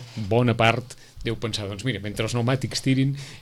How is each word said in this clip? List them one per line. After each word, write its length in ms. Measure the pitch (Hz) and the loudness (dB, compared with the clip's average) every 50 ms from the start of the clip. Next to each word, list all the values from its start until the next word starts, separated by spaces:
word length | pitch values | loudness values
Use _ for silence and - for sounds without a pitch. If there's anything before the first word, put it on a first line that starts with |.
| 120 - - 113 110 92 | -6 -8 -8 -8 -2 2
bona 240 | 113 120 123 120 110 | 4 4 6 4 4
part... 400 | 117 113 113 113 117 - - - - - - - - - | 6 6 4 4 2 -2 -8 -14 -18 -20 -20 -14 -8 -6
deu 100 | 120 113 | -4 -4
pensar, 300 | 113 - 110 101 110 104 | -4 -4 -4 -4 -4 -6
«Doncs 160 | 98 104 95 - | -6 -6 -4 -4
mira, 160 | 131 110 95 | -4 -4 -4
mentre 240 | 101 104 98 113 117 | -6 -6 -4 -2 -2
els 80 | 107 120 | -2 0
pneumàtics 420 | 120 113 123 135 127 - 110 - - - | 0 2 2 2 0 0 -4 -4 -2 0
tirin, 300 | 135 131 131 135 139 139 143 - - - - | 2 4 4 2 2 0 -4 -8 -14 -16 -18